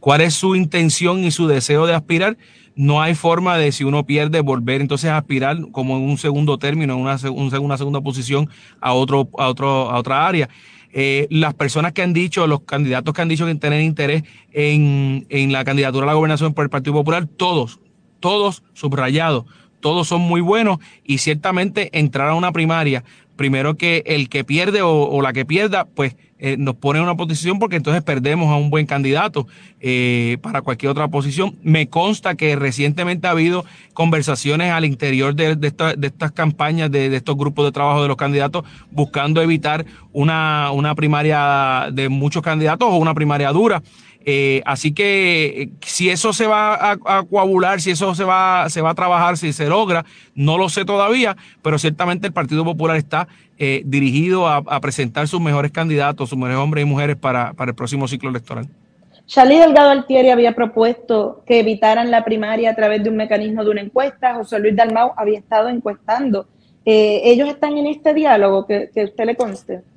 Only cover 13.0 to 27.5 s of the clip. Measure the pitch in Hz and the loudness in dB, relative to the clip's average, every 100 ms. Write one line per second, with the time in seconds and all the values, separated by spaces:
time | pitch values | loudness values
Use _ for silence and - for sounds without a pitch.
13 | 123 156 165 160 165 156 151 147 160 151 | -4 -4 -2 -2 -2 -2 -2 0 0 0
14 | 143 156 151 - _ - 147 151 147 139 | 0 -2 -4 -14 _ -2 0 4 2 2
15 | 139 135 - 143 135 135 131 139 135 131 | 0 -4 -4 -2 0 -2 -2 0 0 0
16 | 143 151 156 156 156 151 143 143 135 147 | 0 2 2 0 0 -2 -2 -2 -2 -2
17 | 147 165 160 - 180 175 117 - _ _ | 0 -2 -4 -4 -2 0 -2 -8 _ _
18 | _ _ 175 208 202 185 _ - 147 135 | _ _ -2 0 0 -4 _ -8 -6 -2
19 | 127 143 165 139 113 - _ _ 151 180 | 0 0 0 -2 -4 -20 _ _ -2 0
20 | 160 170 175 170 175 214 220 175 - - | 0 0 0 0 2 2 2 -2 -6 -20
21 | - 135 - 151 190 185 196 196 196 165 | -4 -4 -2 -2 -2 -2 -2 -4 -4 0
22 | 147 135 143 160 180 165 160 165 151 131 | 0 0 -2 0 -2 -2 0 0 0 -2
23 | 120 - _ _ 139 135 139 156 170 165 | -6 -20 _ _ -2 0 -2 -2 0 -2
24 | - 151 131 143 120 147 180 208 180 156 | -2 -4 -2 -4 -2 0 0 0 2 2
25 | 147 139 135 127 127 160 214 190 170 - | 2 0 -2 -2 -2 0 0 -2 -4 -4
26 | 139 123 _ _ 135 135 139 123 139 147 | -4 -4 _ _ -6 -4 -4 -2 -2 0
27 | 175 175 175 156 165 | 0 -2 -4 -4 -4